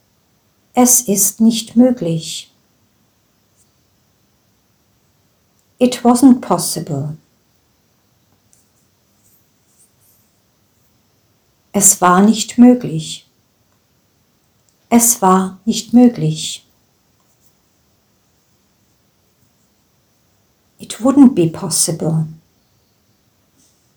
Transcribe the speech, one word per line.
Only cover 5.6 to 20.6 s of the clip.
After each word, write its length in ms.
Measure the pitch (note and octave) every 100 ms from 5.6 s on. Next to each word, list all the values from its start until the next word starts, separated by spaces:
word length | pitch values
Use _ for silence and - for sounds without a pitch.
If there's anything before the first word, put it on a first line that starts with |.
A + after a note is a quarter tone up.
| _ -
It 260 | B3 -
wasn't 360 | A#3+ A#3+ C4+ B3
possible. 760 | - F3 D#3+ E3+ D#3+ C#3+ D3+ - _ _ _ _ _ _ _ _ _ _ _ _ _ _ _ _ _ _ _ _ _ _ _ _ _ _ _ _ _ _ _ _ _ _ _ _ _ _ _ _ _ _ _ _ _
Es 280 | G#3 - -
war 180 | F3+ F3+
nicht 380 | G#3 A3+ - -
möglich. 680 | A#3+ B3 D3 D#3+ - - _ _ _ _ _ _ _ _ _ _ _ _ _ _ _ _ -
Es 320 | A#3+ A#3 -
war 360 | F#3+ F#3+ F#3+ -
nicht 300 | - G3 -
möglich. 720 | A#3+ B3 A#3+ D#3 D#3 - - _ _ _ _ _ _ _ _ _ _ _ _ _ _ _ _ _ _ _ _ _ _ _ _ _ _ _ _ _ _ _ _ _ _ _ _ _ _ _ _